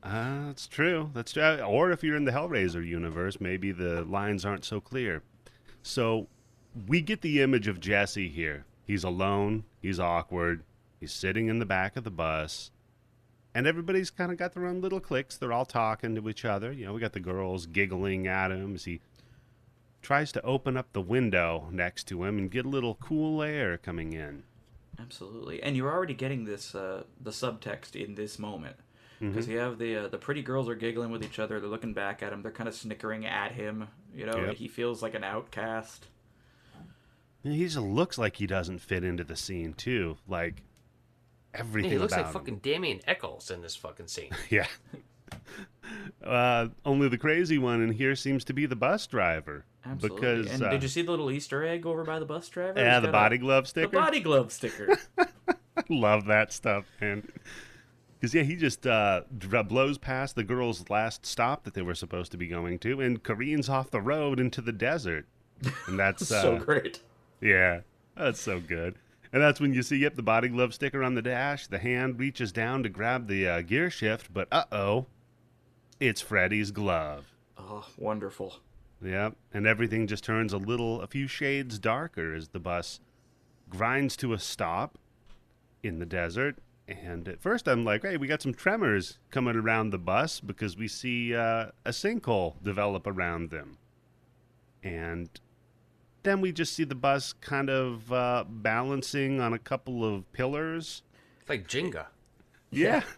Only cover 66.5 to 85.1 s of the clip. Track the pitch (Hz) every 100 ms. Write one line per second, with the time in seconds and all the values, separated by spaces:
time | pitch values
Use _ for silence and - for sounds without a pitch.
66.5 | 113 113 147 - - - _ _ _ 110
67.5 | 95 92 87 - _ _ - 151 107 -
68.5 | 92 82 82 85 95 _ _ - 131 147
69.5 | 139 143 127 120 143 143 - 110 113 123
70.5 | 120 127 - 139 135 131 127 117 123 139
71.5 | 143 - 98 120 123 131 120 135 135 117
72.5 | 92 113 135 117 92 110 123 113 98 92
73.5 | 85 85 117 175 - 110 110 - 92 -
74.5 | 160 - 104 98 107 135 - _ _ _
75.5 | _ _ _ _ - 131 107 - 104 92
76.5 | 107 101 101 101 85 78 73 69 _ _
77.5 | - 98 104 - - 107 107 98 - 95
78.5 | - _ - - - 92 92 107 - _
79.5 | 104 104 110 117 110 110 104 - 110 113
80.5 | 98 98 120 117 113 92 139 135 - 143
81.5 | 139 131 110 110 120 165 - 80 80 78
82.5 | - 82 87 87 - _ _ _ _ _
83.5 | _ - 92 113 135 139 - 127 110 -
84.5 | - 87 85 143 - _